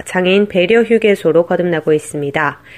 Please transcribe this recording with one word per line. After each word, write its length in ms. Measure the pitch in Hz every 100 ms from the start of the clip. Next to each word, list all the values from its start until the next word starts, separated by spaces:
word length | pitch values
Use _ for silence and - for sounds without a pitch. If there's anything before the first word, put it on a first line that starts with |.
장애인 420 | - 185 180 196 202
배려 360 | 185 180 226
휴게소로 640 | 226 226 220 196 165 160 170
거듭나고 460 | 180 175 160 156
있습니다. 680 | 151 - 151 143 156 147 - -